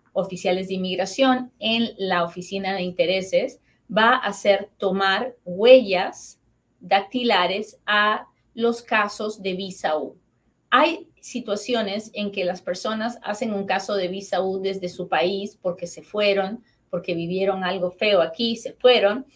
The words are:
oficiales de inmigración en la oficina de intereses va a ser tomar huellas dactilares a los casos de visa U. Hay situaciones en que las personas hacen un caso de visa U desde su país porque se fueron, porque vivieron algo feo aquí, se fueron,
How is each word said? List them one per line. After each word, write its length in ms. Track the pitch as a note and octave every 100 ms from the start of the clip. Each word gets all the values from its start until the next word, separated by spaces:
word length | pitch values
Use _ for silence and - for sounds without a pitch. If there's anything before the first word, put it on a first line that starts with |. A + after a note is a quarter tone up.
| _
oficiales 560 | G3 F3 F3+ F#3+ F#3 F#3
de 60 |
inmigración 760 | F#3+ F#3 F3+ F#3+ - C4 B3 B3+ -
en 340 | A3 A#3 A3+ -
la 280 | F#3+ F3
oficina 500 | E3+ F#3 F3 G3 F#3+
de 80 | F#3+
intereses 760 | F3+ F3 E3+ F#3+ F#3 F3 C4+ - _ _ -
va 260 | G3 A3+ B3+
a 180 | G#3
ser 340 | G3 G#3 G3 G#3 _
tomar 580 | G3 G3 F#3+ G3 B3+ - F3+
huellas 920 | F3+ A#3 C4 G3 F3+ - - - - _ _ _ _
dactilares 1040 | F3+ G3 - B3+ A#3+ F#3+ F3+ G3 G#3+ - -
a 400 | G#3 G#3 A3 - _ _
los 300 | - A#3 A#3
casos 580 | - A3 G#3 - G#3+ G#3+
de 140 | F#3+
visa 420 | F#3 G3 - F3 D3+
U. 220 | - - _ _ _ _ _
Hay 380 | B3 D#4+ E4+ - _
situaciones 920 | - A#3 A3 G3+ - A#3 G3 G#3 -
en 160 | G#3 G3+
que 140 | G3
las 180 | F3+ F3+
personas 560 | - F3+ G#3+ A3 A#3 A#3+
hacen 300 | - G#3 A3+
un 120 | G3+
caso 320 | G3 G3 G3+ G3+
de 120 | F3+
visa 340 | G3 - F3+
U 180 | F#3+ F#3+
desde 280 | G3 F#3+ F3+
su 200 | - E3+
país 500 | D#3+ F3+ G3 G3+ -
porque 260 | F3+ F3 E3+
se 160 | D#3+
fueron, 600 | - G#3 G#3 G3 F#3+ A#3 _ _ _
porque 240 | F3 F#3
vivieron 500 | E3+ E3+ F#3 G3 F#3+
algo 260 | F#3 F#3+ F3+
feo 300 | - G#3+ F#3+
aquí, 360 | E3 - A#3 A3+
se 180 | -
fueron, 520 | - B3+ A#3 G3 A#3+ -